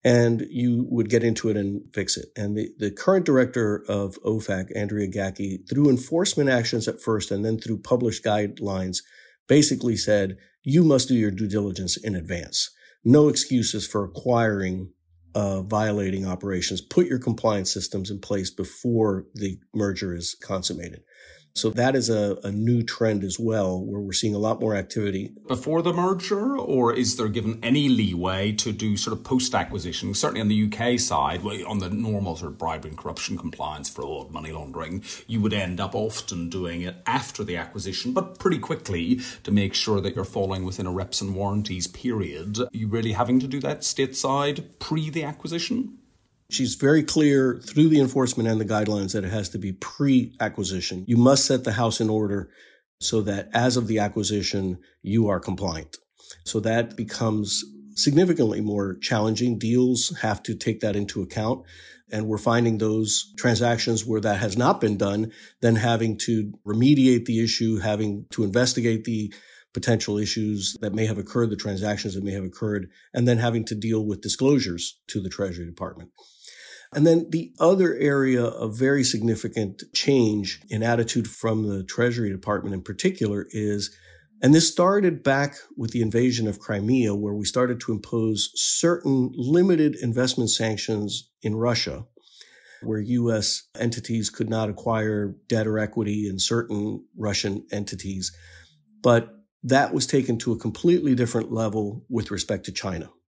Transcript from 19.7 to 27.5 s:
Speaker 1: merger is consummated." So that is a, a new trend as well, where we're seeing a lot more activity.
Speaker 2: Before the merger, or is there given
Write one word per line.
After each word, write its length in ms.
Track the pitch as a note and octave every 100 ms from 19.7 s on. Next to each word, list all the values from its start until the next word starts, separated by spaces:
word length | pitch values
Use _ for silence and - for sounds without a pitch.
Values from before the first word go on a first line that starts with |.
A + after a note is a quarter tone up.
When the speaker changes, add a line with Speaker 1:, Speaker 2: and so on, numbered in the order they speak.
Speaker 1:
merger 400 | G#2+ G2+ F#2 F#2+
is 220 | E2+ E2+ -
consummated." 600 | - F#2+ F#2 D2+ F2+ - _ _ - - _ -
So 140 | A2+
that 260 | G#2+ B2 C3+
is 140 | A2+
a, 300 | A2 G2+ -
a 80 | G2+
new 300 | G#2 A2+ A#2+
trend 420 | A#2 - A2+ G#2
as 160 | F#2+ F#2+
well, 400 | A#2 A2 F#2+ F#2
where 220 | G#2+ G2+
we're 100 | G2
seeing 220 | F#2 A2
a 60 | G#2
lot 200 | A2 A2+
more 160 | A2+ G#2
activity. 600 | - A#2 G2+ F#2+ G#2 - -
Speaker 2:
Before 360 | B2+ - D#3+
the 100 | E3+
merger, 640 | E3+ F3+ F#3+ - G3+ A#3 C#4
or 340 | - C3+ A#2
is 240 | A#2 A2 -
there 120 | A2
given 320 | G#2 G2